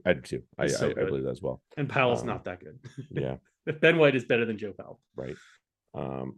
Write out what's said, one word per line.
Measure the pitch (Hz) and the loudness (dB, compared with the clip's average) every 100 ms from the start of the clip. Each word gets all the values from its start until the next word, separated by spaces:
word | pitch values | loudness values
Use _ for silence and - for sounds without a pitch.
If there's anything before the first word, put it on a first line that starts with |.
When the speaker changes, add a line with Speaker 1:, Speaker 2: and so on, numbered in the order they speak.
Speaker 1:
I | 90 | 2
do | 87 | 0
too. | - - - - | 0 -8 -8 -2
I, | |
Speaker 2:
He's | 71 - | 0 2
so | 73 | 0
Speaker 1:
I, | |
I | |
Speaker 2:
good. | 62 - | 0 0
Speaker 1:
believe | 67 | 0
that | 65 | -2
as | 60 | -4
well. | 67 64 _ - | -4 -6 _ -8
Speaker 2:
And | 143 | -2
Powell's | 135 127 120 | 2 4 2
Speaker 1:
Um, | 120 | -2
Speaker 2:
not | 110 | -6
that | 95 90 | -6 -10
good. | - 127 - - | -12 -18 -18 -16
<laughs> | - | -10
Speaker 1:
yeah. | 147 135 - _ _ - 151 | -4 -4 -6 _ _ -8 2
Speaker 2:
Ben | 160 170 | 4 8
White | 147 | 6
is | 131 | 6
better | 117 120 | 2 2
than | 117 107 | 2 -2
Joe | 104 92 | -8 -10
Powell. | - - _ - | -14 -18 _ -12
Speaker 1:
Right. | 65 - - - _ _ _ | -10 -10 -16 -20 _ _ _
Um, | - 69 65 65 | -8 -6 -6 -8